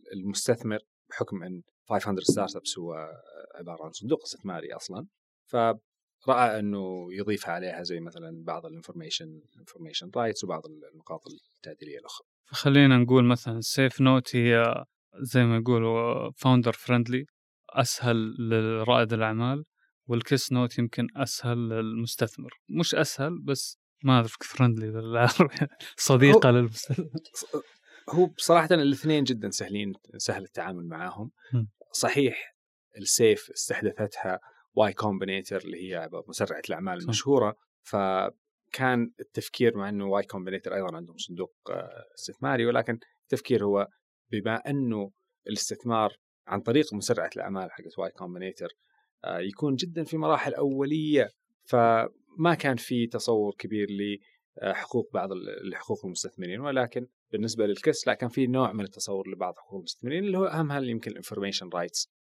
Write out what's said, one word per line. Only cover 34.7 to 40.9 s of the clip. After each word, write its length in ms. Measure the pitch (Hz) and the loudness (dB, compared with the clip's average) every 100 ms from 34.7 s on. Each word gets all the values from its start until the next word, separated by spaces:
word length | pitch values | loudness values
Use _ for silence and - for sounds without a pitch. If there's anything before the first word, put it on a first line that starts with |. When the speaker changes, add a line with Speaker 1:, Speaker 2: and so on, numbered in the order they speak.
Speaker 1:
واي 200 | - 104 | 2 2
Combinator 640 | 95 107 98 95 98 - 95 | 2 -2 -2 -4 -6 -6 -8
اللي 200 | 90 87 92 | -8 -10 -8
هي 160 | 87 80 85 - | -8 -8 -12 -12
مسرعة 340 | - 101 - - | -4 -4 -4 -8
الأعمال 280 | 82 95 87 | -6 -6 -6
Speaker 2:
صح. 20 | |
Speaker 1:
المشهورة، 520 | 87 110 135 135 104 - _ _ | -4 -2 2 4 4 -2 _ _
فكان 1300 | - 104 95 95 98 - _ _ _ - 131 123 117 - | -4 0 0 0 -2 -6 _ _ _ -2 0 2 -2 -6
التفكير 580 | - - - - 117 107 | -10 -10 -8 2 2 2
مع 120 | 98 | -4
إنه 160 | 101 98 | -4 0
واي 180 | 101 | 0
Combinator 520 | 98 98 92 95 90 95 | -2 -8 -8 -8 -6 -4
أيضا 200 | 92 | -4